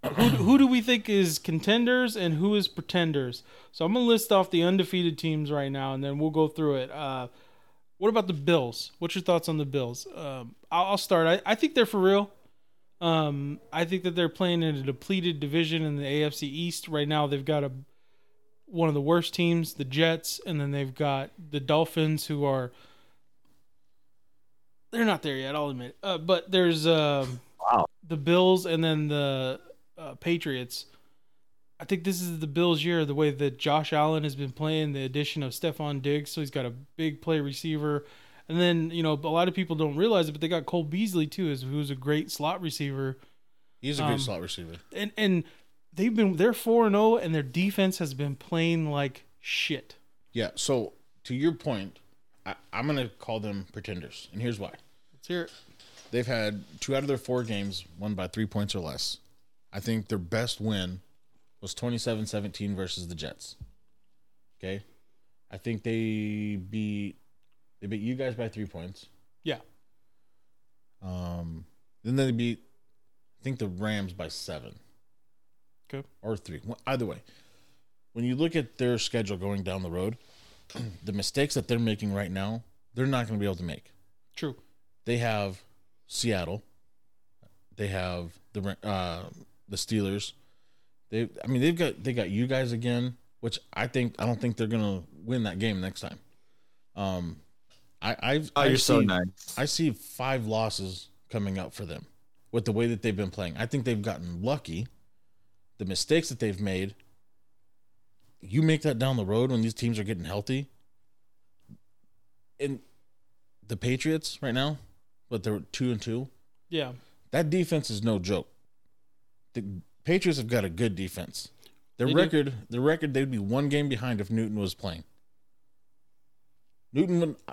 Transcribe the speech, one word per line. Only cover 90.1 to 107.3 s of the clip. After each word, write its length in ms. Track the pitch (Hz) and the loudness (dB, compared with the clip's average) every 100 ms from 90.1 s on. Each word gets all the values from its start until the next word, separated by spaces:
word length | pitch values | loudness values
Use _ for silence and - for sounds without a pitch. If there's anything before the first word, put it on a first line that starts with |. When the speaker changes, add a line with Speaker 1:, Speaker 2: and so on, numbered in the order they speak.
| 101 - - - - - - - - - | -2 -6 -12 -20 -20 -20 -20 -20 -20 -6
Speaker 3:
They, 180 | 110 117 - | -4 -4 -6
I 20 | - | -2
mean, 140 | 127 | 2
they've 160 | 143 170 | 2 2
got, 260 | 127 - | -2 -2
they 80 | 104 | -4
got 180 | 120 92 | -2 -2
you 160 | 98 123 | 0 0
guys 260 | 131 131 | 0 0
again, 440 | 117 120 120 123 120 - - | -2 0 0 -2 -6 -18 -8
which 180 | 117 - - | -6 -6 -10
I 120 | - - | -4 -2
think, 280 | 131 120 - | 0 -2 0
I 60 | |
don't 160 | 110 117 | -2 0
think 160 | 123 110 | -2 -2
they're 100 | 113 | 0
gonna 360 | 117 104 95 87 71 | 0 0 -2 -6 -16
win 180 | 98 127 | -4 -2
that 160 | 107 90 | -2 0
game 220 | 113 98 | 0 0
next 200 | 92 - | -4 -8
time. 180 | - - - - - - - - - | -12 -14 -20 -20 -20 -20 -20 -20 -20
Um, 420 | - 98 92 85 80 - - - - - - | -6 -4 -2 -6 -10 -18 -20 -20 -20 -20 -6
I, 160 | 101 120 | -4 -2
I've, 300 | - 147 156 - | 0 0 0 4
Speaker 2:
Oh, 60 | |
Speaker 3:
I 40 | 139 | 4
Speaker 2:
you're 100 | 131 | 4
so 220 | - 120 | 6 6
Speaker 3:
see, 60 | 107 | 6
Speaker 2:
nice. 480 | 90 90 - - - | 4 0 -6 -12 -4
Speaker 3:
I 60 | 135 | -2
see 240 | - 160 | 2 0
five 560 | 113 - - 131 135 110 | 0 -10 -6 -2 0 0
losses 640 | 107 113 - 95 92 - - - | 0 0 -2 -6 -8 -14 -20 -8
coming 280 | 117 101 95 | -4 -2 -2
up 140 | 92 | -6
for 100 | - | -10
them 220 | 101 87 - - - - - | -10 -10 -14 -20 -20 -20 -4
with 140 | 117 | -2
the 80 | 107 | 0
way 140 | 107 117 | 2 2
that 160 | 117 | 2
they've 140 | 117 98 | -2 0
been 140 | 98 | -2
playing. 260 | 95 90 73 | -2 -6 -4
I 80 | 113 | -2
think 180 | 143 | -2
they've 160 | 123 113 | 0 -2
gotten 420 | 104 90 87 87 | -2 -6 -6 -4
lucky. 440 | 107 143 - 82 123 - - - - - - - - - | -2 -2 -4 -6 -6 -10 -20 -20 -20 -20 -20 -20 -20 -10
The 60 | 95 | -6
mistakes 420 | 95 - 160 165 | -4 2 2 2
that 100 | 123 | -4
they've 220 | 110 95 | -4 -2
made, 340 | 101 92 98 104 - - - | -2 -2 -4 -8 -20 -20 -20